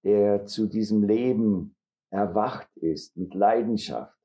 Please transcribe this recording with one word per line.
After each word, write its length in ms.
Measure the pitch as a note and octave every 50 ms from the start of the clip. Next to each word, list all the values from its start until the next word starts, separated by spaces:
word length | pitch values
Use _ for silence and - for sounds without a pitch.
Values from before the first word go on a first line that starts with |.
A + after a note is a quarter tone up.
der 440 | - G2+ G#2 G2+ G2+ G#2 G2+ G2+ G2+
zu 200 | - - - A2
diesem 360 | G2+ A2 A2 A2 G#2 A2 G#2+
Leben 720 | G#2 G2+ G#2+ A2+ B2 B2+ B2 G#2+ A2+ G#2+ G2 F2+ D#2+ - _ _ _ _ _ _ _ _
erwacht 640 | F#2+ G2 G#2 F#2 E2+ G#2+ G#2+ - - - - _ _ -
ist, 400 | D#2+ E2 D#2 D2+ - - _ F2
mit 160 | F#2 F2+ F#2
Leidenschaft 840 | F#2+ G2+ G#2+ A2+ A#2+ A2 A2+ A2+ G#2 - - A#1+ A#1 G#2 - _ _